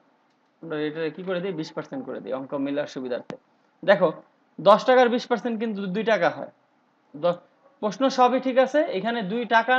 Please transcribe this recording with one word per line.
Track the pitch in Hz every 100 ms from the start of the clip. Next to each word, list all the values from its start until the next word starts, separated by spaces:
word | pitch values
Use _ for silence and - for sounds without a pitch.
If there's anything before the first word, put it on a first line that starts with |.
| _ _ _ _ _ _
আমরা | 165 151 151
এটা | 156 160 156
কি |
করে | 185 175
দিই? | 196
বিশ | 156 160 -
পার্সেন্ট | - 139 127
করে | 117
দিই | 98
অঙ্ক | 131 135
মিলার | 143 139 143 139
সুবিধার্থে। | 139 127 120 - - _ _ _ _ 165
দেখো, | 185 165 - - _ _ -
দশ | 170 208 262
টাকার | 254 240
বিশ | 233 -
পার্সেন্ট | 233 247 220
কিন্তু | 233 196 196
দুই | 196 214
টাকা | 202 160 135
হয়। | - - _ _ _ _ _ 147
দ-, | 175 175 - _ _ -
প্রশ্ন | 208 - 262
সবই | - 247 254 262
ঠিক | 247
আছে, | 262 294 - 190
এখানে | 220 233
দুই | 185 233 233
টাকা | 226 226